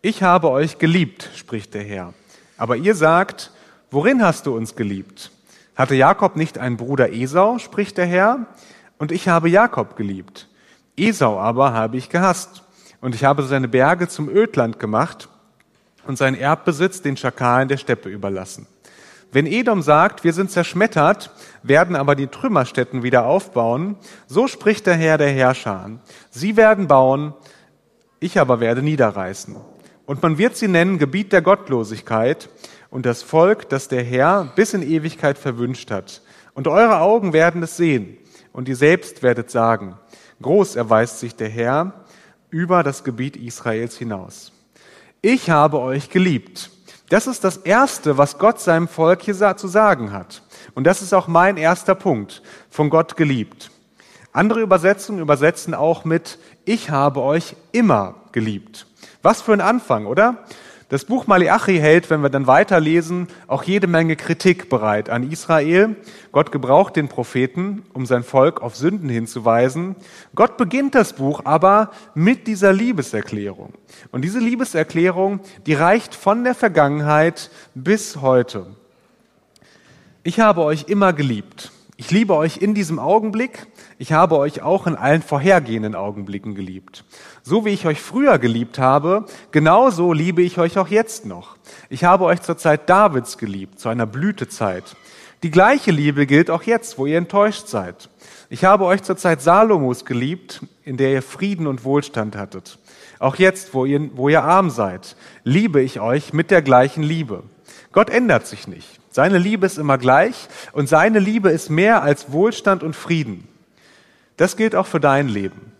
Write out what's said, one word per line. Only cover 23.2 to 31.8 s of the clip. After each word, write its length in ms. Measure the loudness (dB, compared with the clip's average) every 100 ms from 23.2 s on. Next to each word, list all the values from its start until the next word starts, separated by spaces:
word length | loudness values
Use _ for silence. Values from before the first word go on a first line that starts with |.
| 2
aufbauen“, 720 | 0 -2 -2 -2 -2 -4 -10 -16 -20 _
so 200 | -2 -2
spricht 400 | -2 -2 0 0
der 80 |
Herr 240 | 2 2 2
der 140 | 2
Herrscher: 580 | 2 2 0 -6 -10 -10 -18 _ -20 _
„Sie 260 | -8 -4 4
werden 300 | 4 4 4
bauen, 480 | 4 4 2 -4 -10 _ _ _ _ _ _ _ _
ich 180 | -4 0
aber 220 | 2 2
werde 220 | 0 0
niederreißen. 720 | -2 0 0 0 -10 -10 -16 -20 -20 _ _ _ -12
Und 160 | -2
man 160 | -2 0
wird 180 | -2 -2
sie 120 | 0
nennen 300 | 2 2 0
Gebiet 340 | -2 -4 0
der 100 | 0
Gottlosigkeit 1040 | 2 0 0 -4